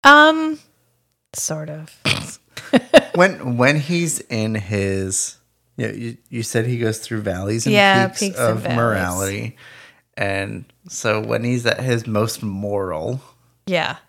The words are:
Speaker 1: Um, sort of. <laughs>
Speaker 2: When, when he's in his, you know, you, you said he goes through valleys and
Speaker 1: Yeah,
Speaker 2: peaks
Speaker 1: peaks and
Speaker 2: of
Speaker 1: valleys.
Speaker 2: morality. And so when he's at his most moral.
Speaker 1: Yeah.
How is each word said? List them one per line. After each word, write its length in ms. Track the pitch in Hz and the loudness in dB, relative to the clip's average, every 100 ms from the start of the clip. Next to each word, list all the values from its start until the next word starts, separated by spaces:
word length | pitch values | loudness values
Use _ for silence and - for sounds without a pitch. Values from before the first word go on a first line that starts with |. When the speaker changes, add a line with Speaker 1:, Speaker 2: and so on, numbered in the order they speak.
Speaker 1:
Um, 560 | 277 294 302 320 311 302 _ _ _ _ _ _ _ | 10 10 8 4 -2 -6 _ _ _ _ _ _ _
sort 360 | - - 156 156 | -8 -6 -8 -10
of. 300 | 151 160 - - | -12 -16 -8 -4
<laughs> 340 | - - - _ - - 269 - 294 - - | -4 -6 -16 _ -18 0 0 6 6 6 2
Speaker 2:
When, 400 | 185 - 127 120 | 2 2 -4 2
when 220 | 131 151 | 4 4
he's 400 | 139 175 170 - | 0 -2 -2 -4
in 360 | - 113 110 110 | -6 -4 -2 -4
his, 840 | 95 104 98 95 95 92 - - _ _ _ - | -2 -2 0 -2 -2 -4 -6 -10 _ _ _ -8
you 100 | 113 | -8
know, 60 | |
you, 240 | 107 117 120 _ | -6 -10 -12 _
you 140 | 117 | -8
said 220 | 110 120 117 | -2 0 0
he 120 | 120 | 0
goes 220 | 113 110 | -2 -4
through 220 | - 113 | -6 -6
valleys 440 | 104 90 98 117 - | -4 -4 -4 -2 2
and 60 | |
Speaker 1:
Yeah, 340 | 208 196 190 190 | 4 4 4 2
Speaker 2:
peaks 100 | - | -2
Speaker 1:
peaks 180 | 202 151 | -6 0
and 100 | 120 | 0
Speaker 2:
of 100 | 113 | 0
Speaker 1:
valleys. 120 | 117 120 | -2 0
Speaker 2:
morality. 800 | 117 104 90 90 98 101 117 - - - - _ _ - | 0 0 -2 -2 -4 -6 -10 -14 -20 -20 -20 _ _ -6
And 480 | 98 98 101 104 - _ - | -4 -4 -6 -10 -14 _ -16
so 320 | - 113 107 | -6 -2 -2
when 240 | 110 113 120 | -2 -2 -2
he's 200 | 123 117 | -2 -2
at 140 | - | -2
his 260 | 131 117 113 | -2 -2 0
most 360 | 107 113 - | 0 0 -4
moral. 760 | 110 98 104 101 95 78 92 131 - _ _ _ - | -6 -6 -4 -4 -4 -4 -6 -8 -10 _ _ _ -6
Speaker 1:
Yeah. 300 | 175 - - | -4 -4 -8